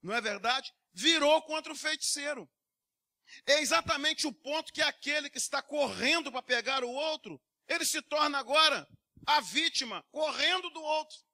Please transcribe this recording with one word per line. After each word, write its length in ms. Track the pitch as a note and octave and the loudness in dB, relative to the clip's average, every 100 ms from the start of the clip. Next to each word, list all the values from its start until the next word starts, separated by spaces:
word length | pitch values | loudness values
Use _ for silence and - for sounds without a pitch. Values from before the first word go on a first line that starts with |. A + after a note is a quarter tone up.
não 140 | E3+ | -2
é 60 | A3+ | -4
verdade, 520 | G#3+ G3+ G3+ B3+ - _ _ | -2 -4 -2 -2 -2 _ _
virou 500 | F3 B3+ E4 D4 D#4 | 0 4 6 6 6
contra 300 | D4+ D#4 D#4 | 4 -6 -6
o 40 | D4 | -6
feiticeiro. 720 | D4+ D#4 - D4 C#4+ C#4 D#3 _ _ _ _ _ _ _ _ - | -4 -2 -2 -2 -4 -6 -10 _ _ _ _ _ _ _ _ -16
É 160 | - D4 | 2 2
exatamente 640 | D4+ E4 E4 D4+ D4 D#4 D#4 | 4 0 2 0 0 0 -4
o 60 | |
ponto 400 | A3+ C4+ D4+ D#4 | -6 -6 -6 -6
que 80 | - | 0
aquele 480 | D#4 - - D4 C#4 | 0 0 -2 -2 -4
que 80 | C4 | -6
está 240 | - C#4 | -4 -4
correndo 720 | - D4 C4+ F#3 A#3+ E4 C#4+ | -4 -2 0 0 0 0 0
para 100 | B3 | -8
pegar 400 | - B3 A3+ C4+ | -2 -2 0 -2
o 80 | B3 | -4
outro, 500 | B3+ D#4 D#4 - - _ _ _ | -4 -4 -4 -10 -16 _ _ _
ele 180 | E4 | -2
se 160 | E4 D#4 | 0 -2
torna 380 | - D4 D4+ C#4 | -2 0 0 0
agora 500 | A#3 C#4+ D#4 B3+ - - _ - - | 0 4 4 2 -6 -20 _ -12 2
a 140 | D4+ | 2
vítima, 640 | G3+ G#3+ E4 - B3+ F#3+ - | 2 -2 -2 -2 -6 -8 -10
correndo 600 | C4+ D#4 B3 D4+ F#4 F4+ | -4 -4 0 0 0 -2
do 100 | D#4+ | -10
outro. 380 | D#4 D#4 D#4 - _ | -4 -2 -4 -16 _